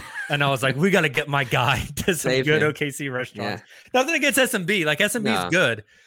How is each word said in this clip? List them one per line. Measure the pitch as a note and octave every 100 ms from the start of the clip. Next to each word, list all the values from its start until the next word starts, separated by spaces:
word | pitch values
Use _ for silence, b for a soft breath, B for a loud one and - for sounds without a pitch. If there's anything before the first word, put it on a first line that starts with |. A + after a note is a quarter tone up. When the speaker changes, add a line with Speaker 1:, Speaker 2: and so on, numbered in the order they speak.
| -
Speaker 1:
<laughs> | - -
Speaker 2:
And | D3
I | C#3+
was | C3+
like, | C3 C3
"We | F#3+
gotta | F#3 D#3
get | C3+ C#3+
my | C#3+
guy | B2 C#3 B2 G3+
<laughs> | - -
to | -
some | E3+ B2+
Speaker 1:
Save | C3 C3+
Speaker 2:
good | D3+
Speaker 1:
him. | D3+
Speaker 2:
O |
K | D3+ D3
C | C3 C#3
restaurants." | B2+ B2 G#2 G#2 G2 -
Speaker 1:
Yeah. | - - B3+
Speaker 2:
Nothing | C4
against | D#4+ C#4+ C4
S | B3
and | G#3+
B. | F3 G#3 D3+
Like, | D3
S | G#3 A#3+
and |
B | G3+
is | G2
Speaker 1:
No. | F2+
Speaker 2:
good, | F3 C#3+ A2 b b